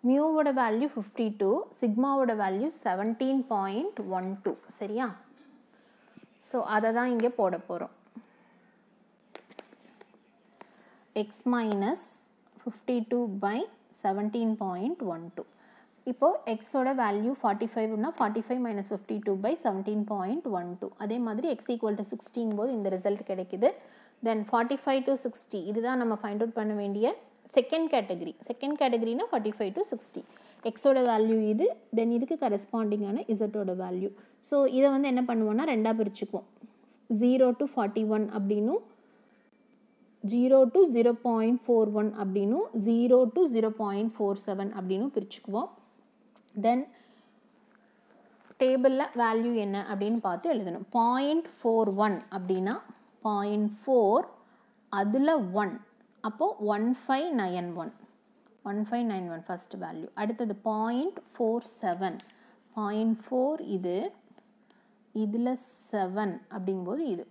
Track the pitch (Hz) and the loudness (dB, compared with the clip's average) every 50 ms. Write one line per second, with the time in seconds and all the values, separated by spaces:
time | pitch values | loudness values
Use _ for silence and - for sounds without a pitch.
0 | - 240 262 277 302 320 311 311 302 294 269 269 247 226 214 226 277 294 - 233 | 4 4 4 4 4 4 4 4 4 2 4 2 2 2 2 0 0 -2 -2 -6
1 | 202 - _ - 233 220 214 208 202 190 220 311 - - - - - 233 208 220 | -8 -8 _ -2 -2 -2 0 0 2 2 2 2 0 -6 -6 -2 0 0 2 2
2 | 262 277 277 277 262 240 226 214 202 190 190 196 247 311 320 - - 233 180 185 | 2 2 2 2 2 2 2 0 0 0 0 0 -2 -4 -4 -4 -2 -2 -2 0
3 | 202 220 226 220 269 262 269 269 247 262 226 202 190 196 196 220 311 403 427 - | -2 -2 -2 0 0 0 2 0 0 0 -2 -2 -2 -2 -2 -4 -4 -4 -6 -6
4 | 208 190 185 185 185 185 196 196 - 196 - - - - - - 214 196 208 226 | -6 -4 -4 -4 -4 -4 -8 -4 -4 -4 -4 -4 -10 -20 -14 -12 -10 -6 -4 -4
5 | 262 226 190 - - - - _ - - - - _ _ _ _ _ _ _ _ | -4 -4 -6 -12 -20 -20 -20 _ -20 -20 -20 -20 _ _ _ _ _ _ _ _
6 | _ _ _ - - _ _ _ _ - - 247 - - 214 208 214 226 226 233 | _ _ _ -20 -20 _ _ _ _ -6 -6 -4 -4 0 0 2 2 2 2 2
7 | 247 254 247 233 220 247 247 - 208 185 180 170 - - 175 170 156 - - _ | 0 0 0 2 0 0 0 2 0 0 0 -2 -6 -8 -8 -8 -8 -10 -14 _
8 | _ _ _ 226 - _ _ _ _ _ _ _ _ _ _ _ _ _ _ _ | _ _ _ -20 -20 _ _ _ _ _ _ _ _ _ _ _ _ _ _ _
9 | _ _ _ _ _ _ _ - - _ - - - _ - _ _ - _ _ | _ _ _ _ _ _ _ -20 -20 _ -20 -20 -20 _ -20 _ _ -20 _ _
10 | - _ _ _ _ _ _ _ _ _ _ _ - _ _ - - - - _ | -20 _ _ _ _ _ _ _ _ _ _ _ -20 _ _ -20 -20 -20 -20 _
11 | _ _ _ 214 208 214 - - - 247 240 240 226 220 208 196 196 214 320 - | _ _ _ -6 -6 -4 -8 -6 -2 0 0 2 2 0 0 0 0 0 -2 -4
12 | - - - - - _ _ _ _ _ _ - - 247 214 - _ - 254 240 | -6 -12 -14 -18 -20 _ _ _ _ _ _ -14 -12 -12 -12 -10 _ -2 -2 -2
13 | 226 - 247 240 240 220 190 202 202 202 208 247 381 440 - _ _ _ - - | 0 -2 -2 -2 -2 -2 -4 -2 -2 -2 -2 -2 -6 -6 -10 _ _ _ -20 -4
14 | - 202 190 202 208 214 208 240 226 226 220 214 208 190 180 180 190 262 349 359 | -2 -2 -2 0 -2 -2 -2 0 0 0 0 -2 -4 -6 -4 -4 -4 -4 -4 -4
15 | 262 190 165 165 170 175 - - - _ _ _ _ - - - - _ _ _ | -6 -6 -6 -6 -10 -12 -12 -14 -14 _ _ _ _ -20 -20 -20 -20 _ _ _
16 | _ 254 247 - 277 320 403 622 - - 226 214 - - - 277 254 262 269 262 | _ -8 -2 2 4 4 4 2 -2 -4 -6 -6 -6 -4 -2 0 0 0 0 0
17 | 240 208 202 208 214 240 269 - - 220 202 214 233 226 - 233 220 220 220 208 | 0 0 0 0 0 -2 -2 0 0 0 0 0 -2 -4 -2 -2 -2 -2 -2 -2
18 | 220 311 330 - 262 208 214 233 220 - 247 254 247 233 214 202 196 196 214 190 | -2 -4 -2 -2 -2 0 0 -4 -4 -4 -4 -4 -2 -4 -4 -6 -6 -6 -8 -8
19 | 196 - 220 208 214 208 196 190 196 226 311 330 - 233 196 190 196 208 208 214 | -6 -6 -6 -4 -2 -2 -2 0 0 -2 -2 0 -2 -2 -2 -2 -4 -2 -2 -2
20 | 208 208 214 196 185 190 247 330 339 262 208 180 175 175 180 185 - 196 - _ | -2 -2 -4 -4 -4 -4 -4 -4 -4 -4 -4 -4 -6 -6 -10 -10 -10 -12 -10 _
21 | - 202 220 247 240 226 208 214 254 339 262 226 - - 247 233 - 220 208 208 | -6 -6 -4 -4 -2 -4 -4 -4 -2 -2 -4 -4 -4 -6 -4 -2 -2 -2 -2 -2
22 | 208 202 - 220 - - - 240 233 220 208 202 214 262 262 220 202 196 190 185 | -6 -8 -10 -12 -12 -10 -6 -4 -4 -2 -2 -2 -2 -2 -2 -2 -2 -2 -4 -2
23 | 185 208 202 202 196 - 196 185 185 185 - 185 220 294 381 - - - - - | -2 -2 -2 -2 -4 -6 -6 -6 -6 -8 -4 0 0 0 0 0 -16 -20 -20 -20
24 | - - _ _ - 226 226 220 208 214 - 226 240 240 277 269 - 294 269 269 | -20 -20 _ _ -2 -2 -2 -2 -2 0 0 0 2 2 -2 -2 0 0 0 0
25 | 254 269 269 254 - 247 226 - - - - 196 165 190 208 226 226 247 262 254 | 2 0 -2 0 -2 -8 -8 -8 -16 -10 -10 -8 -6 -4 -4 -2 -2 0 0 0
26 | 247 233 220 208 - 208 202 208 226 226 226 - 214 214 214 208 202 202 202 202 | 0 0 -2 -2 -4 -6 -2 -2 -2 -2 -2 -4 -2 -2 -2 -2 -2 -2 0 0
27 | 220 269 415 - - - _ _ _ - - 277 247 262 - 320 330 311 302 247 | 0 0 0 -2 -12 -20 _ _ _ 2 2 2 2 4 0 -2 0 2 0 0
28 | 202 196 185 175 170 165 - - - - 240 - - 277 302 294 285 262 233 233 | 0 -2 -6 -6 -6 -10 -10 -14 -12 -12 -10 -6 -4 -6 0 0 2 2 2 2
29 | 226 226 233 269 415 480 - 247 214 214 214 - 220 190 202 339 415 - - 214 | 0 0 -2 -2 -2 -2 -2 -2 -2 -2 -4 -4 -4 -4 -2 -4 -4 -4 -4 -10
30 | - - - - - - - - - - - - - 226 220 - - 277 269 262 | -10 -14 -16 -16 -16 -16 -20 -20 -20 -20 -20 -8 -8 -8 -8 0 2 4 4 4
31 | 254 240 226 214 220 220 226 220 220 214 214 220 330 480 - - - _ - 220 | 4 2 4 4 4 4 4 2 2 2 2 4 2 2 0 -2 -10 _ 0 0
32 | 226 233 233 233 254 254 339 311 285 233 208 202 202 - - 226 220 208 208 208 | 2 2 2 0 0 -2 -2 -2 0 0 0 -2 -4 -4 -4 -2 0 0 0 -2
33 | 208 196 202 269 392 - 226 202 220 214 214 214 202 190 180 185 185 180 180 185 | -2 -2 -4 -4 -2 -2 -2 0 0 -2 -2 -4 -4 -2 -4 -4 -4 -4 -4 -4
34 | 190 202 196 - - _ _ _ _ - 294 285 277 262 254 254 269 277 269 269 | -4 -6 -6 -10 -20 _ _ _ _ 0 2 4 4 4 4 6 6 6 6 4
35 | 285 277 254 254 254 247 240 226 220 214 208 233 294 320 262 220 220 226 220 220 | 2 2 2 0 0 2 2 2 2 2 2 0 0 2 2 2 2 2 2 2
36 | 214 202 - - 208 - - 185 - _ _ _ - - _ _ _ _ _ _ | 0 -2 -2 -6 -8 -6 -6 -8 -8 _ _ _ -20 -20 _ _ _ _ _ _
37 | _ _ 233 208 240 247 254 262 262 247 240 - 285 269 - - 202 202 214 226 | _ _ 0 4 4 4 6 6 6 6 4 2 -2 -2 0 -2 -2 0 0 -2
38 | 220 214 214 214 214 208 214 220 196 196 208 208 208 233 320 466 - - - _ | 0 0 2 0 0 -2 -2 -4 -2 0 0 0 0 0 0 -2 -4 -8 -20 _
39 | _ _ _ _ _ _ _ _ _ _ _ _ _ _ _ _ _ _ _ _ | _ _ _ _ _ _ _ _ _ _ _ _ _ _ _ _ _ _ _ _
40 | _ _ _ _ - 196 226 240 247 262 269 269 262 240 - 359 392 330 233 233 | _ _ _ _ -6 -2 2 2 6 8 8 8 8 8 8 6 6 8 8 4
41 | 233 240 233 233 - 247 233 220 220 226 247 240 - - 240 226 220 214 208 214 | 6 4 4 2 0 0 2 4 4 4 2 2 2 4 4 4 4 4 2 0
42 | 208 214 208 214 202 190 190 202 196 202 233 330 427 - - 226 196 226 226 233 | 0 0 -2 -2 -4 0 0 2 2 2 2 0 0 -2 -2 -2 2 2 4 4
43 | 240 247 254 254 254 226 - 359 370 302 240 226 220 220 214 220 220 202 196 202 | 6 8 8 8 8 6 4 4 4 4 4 2 2 0 0 -2 -4 -2 -2 -2
44 | 214 226 220 - 214 196 202 196 - - 196 190 196 196 220 202 185 185 190 190 | -2 -2 -2 -2 -2 -2 -2 -2 -4 -6 -4 -4 -4 -6 -6 -6 -4 -2 -2 -2
45 | 233 277 - 226 196 - - - _ - 196 220 285 - - - _ _ _ _ | -2 -2 -2 -4 -6 -6 -14 -16 _ -6 -4 -4 -4 -6 -10 -20 _ _ _ _
46 | _ _ _ _ _ _ _ - _ _ _ 208 202 226 240 254 277 - - - | _ _ _ _ _ _ _ -20 _ _ _ 0 2 2 2 2 0 -6 -12 -20
47 | _ _ - _ _ _ _ _ _ _ _ _ _ _ _ _ _ _ _ _ | _ _ -20 _ _ _ _ _ _ _ _ _ _ _ _ _ _ _ _ _
48 | _ _ _ - - _ _ _ _ - - _ 262 254 262 262 254 269 262 262 | _ _ _ -20 -20 _ _ _ _ -20 0 _ 4 4 4 6 4 4 4 4
49 | - - - 240 233 226 220 226 226 240 240 226 208 202 196 202 202 - 208 196 | 0 -2 0 2 2 2 2 2 0 0 0 0 -2 -2 -2 -4 -4 -4 -4 -2
50 | 202 214 226 233 - 196 175 175 - 339 311 226 202 180 170 - 196 - - 240 | 0 0 0 0 0 -2 -4 -2 0 0 0 0 -2 -4 -6 -8 -10 -2 2 2
51 | 226 233 247 262 277 285 311 330 330 - - - - 240 226 226 220 208 190 196 | 4 4 2 2 0 0 0 0 -2 -4 -14 -4 0 2 2 4 2 2 2 2
52 | 214 214 196 165 - - - 196 180 180 190 185 185 202 247 - - - - - | 2 2 0 -2 -6 -10 -10 -8 -4 -2 -2 0 0 -2 -4 -4 -8 -16 -20 -20
53 | _ _ _ _ - 214 208 202 202 208 208 214 208 208 208 - - - 262 247 | _ _ _ _ -4 -2 -2 -2 -2 -2 0 0 0 -2 -2 -6 -2 2 4 6
54 | 220 196 214 254 - - - - - _ _ _ _ _ _ _ _ _ - 202 | 6 6 4 4 2 0 -10 -20 -20 _ _ _ _ _ _ _ _ _ -4 -2
55 | 196 208 214 262 277 302 320 302 208 180 180 208 208 190 - - - _ _ _ | 0 0 2 2 4 4 4 2 0 0 0 0 -2 -2 -4 -8 -16 _ _ _
56 | _ _ _ _ - 214 214 - 311 392 - - 208 208 208 208 220 240 254 - | _ _ _ _ -8 -8 -2 0 -2 -2 0 -2 -2 -2 0 0 2 0 0 -2
57 | - - 262 269 311 359 311 240 202 185 180 180 175 175 170 175 202 - - - | 0 -2 0 0 0 0 0 0 0 0 -2 -4 -4 -6 -8 -8 -10 -10 -12 -16
58 | - - _ _ _ _ _ _ _ _ _ _ _ 208 202 208 214 208 233 240 | -20 -20 _ _ _ _ _ _ _ _ _ _ _ -6 -4 -4 -4 -2 -2 -2
59 | 240 226 208 190 180 175 165 165 175 - 180 180 - - - 190 180 165 170 160 | -2 -2 -2 -4 -4 -6 -8 -10 -8 -8 -10 -10 -10 -14 -12 -10 -10 -10 -10 -12
60 | - - _ - 208 214 233 220 247 214 202 196 - 226 214 214 220 226 240 247 | -14 -12 _ -6 -4 -4 -2 -2 -4 -4 -4 -4 -4 -4 -2 0 -2 -2 0 -2
61 | 285 381 381 - - - - - 240 220 226 240 240 - - - - 190 175 190 | -2 -2 -4 -8 -18 -18 -6 -2 0 0 0 -2 -4 -8 -14 -6 -4 -4 -2 -2
62 | 196 185 160 - - - - _ _ - - _ _ _ _ 220 208 202 208 214 | -4 -4 -6 -8 -14 -18 -20 _ _ -20 -20 _ _ _ _ -6 -4 -2 -2 0
63 | 220 226 220 220 - - 254 254 254 277 311 311 - - 208 185 185 175 180 190 | 2 0 0 0 -4 -4 -2 0 0 0 -2 -4 -6 -6 -4 -4 -2 -2 -2 -2
64 | 254 403 - - _ _ _ - _ _ _ _ _ _ _ _ _ _ _ _ | -4 -4 -8 -12 _ _ _ -20 _ _ _ _ _ _ _ _ _ _ _ _
65 | _ _ _ 220 214 208 208 233 240 247 254 254 - - - - - - - 208 | _ _ _ -4 -2 -2 0 -2 0 -2 -2 -4 -8 -14 -16 -18 -14 -6 -2 -2
66 | 190 185 185 202 214 202 170 - - _ - 196 185 190 190 190 180 180 214 294 | -2 -2 -2 -2 -2 -2 -4 -6 -12 _ -12 -6 -4 -4 -4 -4 -4 -4 -4 -4
67 | 330 277 190 170 - - | -2 -4 -4 -6 -6 -14